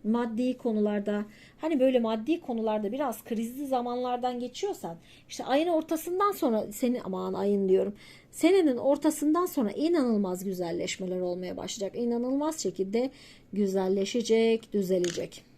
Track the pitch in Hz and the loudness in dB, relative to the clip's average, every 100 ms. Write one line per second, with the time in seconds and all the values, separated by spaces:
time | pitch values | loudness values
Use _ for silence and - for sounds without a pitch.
0 | 208 233 240 220 254 254 240 214 208 208 | 0 0 0 0 -2 0 -2 2 2 0
1 | 202 208 208 - - - 320 302 262 254 | -2 -2 -4 -12 -20 -6 -2 4 4 4
2 | 226 220 233 339 - 226 220 214 202 262 | 2 -2 0 -2 -2 -2 0 0 -2 -2
3 | 277 214 - 226 233 254 285 254 240 247 | -4 -4 -4 -4 -4 -6 -2 -2 0 -2
4 | 247 247 247 247 247 - 403 359 175 170 | -2 -2 -2 -4 -8 -4 -4 -4 -8 -12
5 | - - - - - 277 339 320 311 320 | -18 -20 -16 -10 0 2 2 0 0 -4
6 | 339 359 403 381 294 220 - - 247 240 | -2 0 0 2 0 0 -2 -2 -2 -2
7 | - 185 185 190 202 202 190 190 190 208 | -4 -6 -4 -2 2 2 4 4 4 -4
8 | - - - - 320 381 311 240 220 294 | -20 -20 -20 0 4 6 4 2 2 2
9 | 311 302 294 330 359 - 208 - 311 349 | 2 2 2 2 2 0 -2 0 2 2
10 | 247 214 190 180 190 180 175 170 185 - | 2 2 0 -2 -4 -4 -4 -2 -4 -6
11 | 180 185 180 180 180 180 185 - 196 - | -4 -2 -2 -4 -6 -8 -8 -6 -6 -2
12 | 240 233 247 277 302 320 196 - 190 226 | -2 -2 -2 0 -2 -2 -4 -2 -2 0
13 | 262 - - - - 190 202 190 190 196 | -2 -6 -20 -20 -8 -2 2 2 2 2
14 | 202 247 226 226 226 226 - 208 185 185 | 2 0 2 4 4 2 0 -2 2 2
15 | 175 - 165 - - | 0 -2 -8 -12 -20